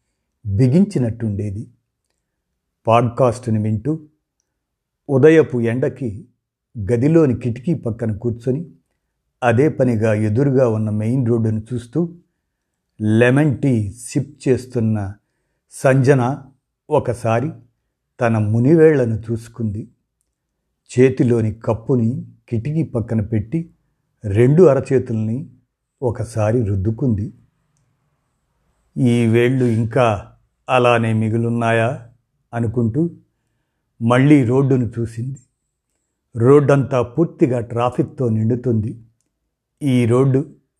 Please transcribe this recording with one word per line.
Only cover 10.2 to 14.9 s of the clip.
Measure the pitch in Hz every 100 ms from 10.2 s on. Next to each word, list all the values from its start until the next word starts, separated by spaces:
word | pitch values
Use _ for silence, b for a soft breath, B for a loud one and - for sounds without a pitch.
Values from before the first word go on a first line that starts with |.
| 107 107 143 131 123
ఉన్న | 107 107
మెయిన్ | 107 107 131 117
రోడ్డును | 117 110 110 107
చూస్తూ | 123 117 151 170 - _ _ _ _ _ _ _ _
లెమన్ | 107 110 120 135 156 113
టీ | 139 117 101
సిప్ | - - 143 - - 147
చేస్తున్న | 123 - 123 110